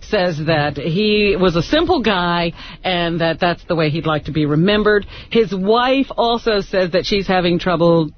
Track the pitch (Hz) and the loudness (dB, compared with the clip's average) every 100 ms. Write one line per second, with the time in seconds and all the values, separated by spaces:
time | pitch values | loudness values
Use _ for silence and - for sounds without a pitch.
0 | - 214 180 156 156 160 147 143 143 165 | -2 -2 0 -2 -2 0 0 -4 -4 -2
1 | 214 208 208 196 185 170 - 302 339 349 | 0 2 2 2 2 0 0 0 2 0
2 | 226 190 175 175 170 - - - 175 175 | 0 0 0 0 -2 -6 -18 -8 -4 -2
3 | 170 170 165 160 180 170 - 165 156 156 | -2 0 -2 0 0 -2 -4 0 0 0
4 | 156 151 - 151 147 151 180 208 208 208 | -2 -2 -2 -2 0 2 2 2 2 2
5 | 202 - - 233 214 190 190 226 247 269 | -2 -16 -2 0 0 0 0 2 2 0
6 | 269 - 233 233 233 208 190 190 185 175 | -2 -2 0 0 0 -2 -2 -2 0 -2
7 | 151 208 196 185 175 170 185 170 170 165 | 0 -2 0 0 2 0 0 2 4 4
8 | 156 | 0